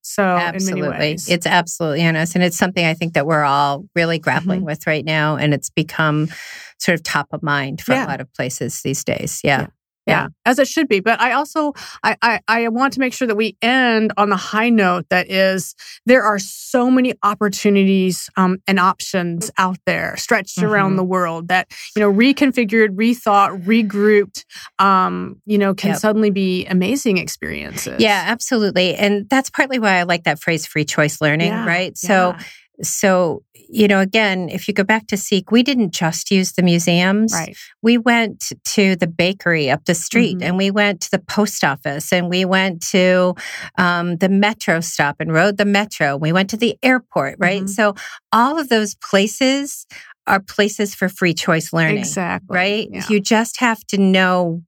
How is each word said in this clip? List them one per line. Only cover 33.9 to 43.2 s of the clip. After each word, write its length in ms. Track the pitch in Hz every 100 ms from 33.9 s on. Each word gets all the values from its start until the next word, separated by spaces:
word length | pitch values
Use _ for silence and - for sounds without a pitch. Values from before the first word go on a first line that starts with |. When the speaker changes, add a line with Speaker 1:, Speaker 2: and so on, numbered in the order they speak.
| 196
Speaker 2:
again, 480 | 190 220 214 185 175
if 180 | 185 -
you 60 |
go 100 | 202
back 240 | 190 220 214
to 100 | 202
Seek, 320 | - 190 180
we 120 | 233
didn't 280 | 254 254 196
just 380 | - 165 160 -
use 220 | 196 185
the 80 | -
museums. 720 | 180 170 170 175 180 208 220
Speaker 1:
Right. 220 | 175 160 - - _
Speaker 2:
We 160 | 226 240
went 540 | 233 233 220 - - -
to 300 | - - 190
the 120 | 180 175
bakery 640 | 165 175 190 175 165 139
up 140 | 147
the 100 | -
street, 420 | 170 - 240 226 185
Speaker 1:
Mm-hmm. 60 |
Speaker 2:
and 140 | 180 185
we 120 | 196
went 320 | 202 208 180
to 100 | -
the 80 | 190
post 440 | - - 208 -
office, 500 | 156 139 151 143 -
and 160 | 180 175
we 160 | 180
went 360 | 185 190 190 165 -
to, 440 | 190 185 185